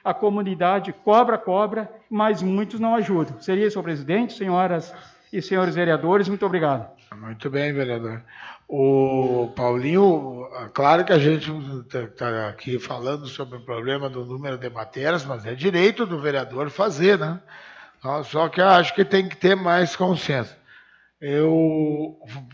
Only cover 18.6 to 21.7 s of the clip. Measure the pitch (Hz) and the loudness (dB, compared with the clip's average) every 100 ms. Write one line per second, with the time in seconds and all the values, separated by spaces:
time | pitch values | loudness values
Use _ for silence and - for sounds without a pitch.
18.6 | 190 175 175 - 190 190 185 - 180 190 | 6 6 6 2 2 2 0 0 2 4
19.6 | 180 175 175 - 185 170 - 135 107 - | 2 2 2 0 0 0 0 -2 -4 -10
20.6 | _ - _ _ _ _ 143 147 156 160 | _ -20 _ _ _ _ -4 0 2 4
21.6 | 160 | 4